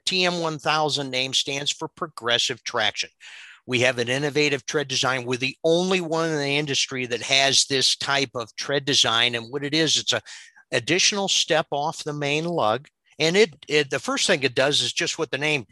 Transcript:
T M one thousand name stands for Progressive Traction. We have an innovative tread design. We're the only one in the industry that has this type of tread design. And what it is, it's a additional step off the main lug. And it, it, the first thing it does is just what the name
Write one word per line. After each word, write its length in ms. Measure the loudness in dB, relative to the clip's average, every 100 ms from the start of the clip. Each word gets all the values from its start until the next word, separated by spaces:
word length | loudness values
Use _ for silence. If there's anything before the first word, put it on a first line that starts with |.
| -2
T 180 | 0 2
M 140 | 0
one 180 | -2 -2
thousand 540 | 0 0 0 -2 -2
name 240 | -4 -2 -2
stands 340 | -2 -4 -4
for 180 | -4 -8
Progressive 760 | -8 -10 -6 0 0 0 -4
Traction. 480 | -4 0 0 -2 -8 _ -20 -20 -20 -16 -2
We 120 | 2
have 180 | 2 2
an 120 | -2
innovative 580 | -2 0 2 2 0 -2
tread 200 | -4 -2
design. 380 | -2 0 0 -2
We're 120 | -2
the 200 | -4 -2
only 360 | 2 2 2 0
one 300 | 0 -2 0
in 80 | 0
the 180 | 0 0
industry 520 | 0 -2 -2 -4 -4
that 160 | -4
has 420 | 0 2 4 2 2
this 300 | 2 2 0
type 340 | 0 0 0 -4
of 200 | -10 -8
tread 300 | -4 -2 0
design. 480 | 2 2 2 2
And 140 | 0 -6
what 140 | -6
it 100 | -2
is, 240 | 0 2 0
it's 160 | 0
a 80 | -2 -4 -14 -20 -20 _
additional 560 | -4 0 2 2 2 0
step 380 | 0 2 0 0
off 320 | -2 -2 -4
the 100 | -8
main 320 | -4 -2 -2 -2
lug. 420 | 0 2 0 -4 _ _ -2
And 180 | 2 4
it, 200 | 2 0 -2
it, 220 | 0 0
the 80 | -2
first 300 | -2 -2 0
thing 160 | 2
it 100 | 2
does 280 | 2 2 2
is 120 | 0
just 240 | -2 -4 -4
what 140 | -4
the 80 | -2
name 260 | -2 -2 -4